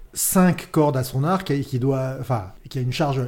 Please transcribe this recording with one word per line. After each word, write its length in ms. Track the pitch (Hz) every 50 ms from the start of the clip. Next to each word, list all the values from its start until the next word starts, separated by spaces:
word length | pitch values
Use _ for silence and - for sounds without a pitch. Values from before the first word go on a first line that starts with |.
| - -
cinq 560 | - - - - - 190 180 180 - - - -
cordes 280 | - 165 151 147 139 131
à 60 | 127
son 180 | - - 131 143
arc 260 | 160 190 185 185 -
et 120 | 143 143
qui 180 | 135 - - 123
doit, 380 | 123 139 135 131 131 131 131 143
enfin, 320 | 131 - 127 110 92 90 - - - -
qui 80 | - 135
a 40 |
une 100 | 123 127
charge 300 | 127 - 160 143 131 131 123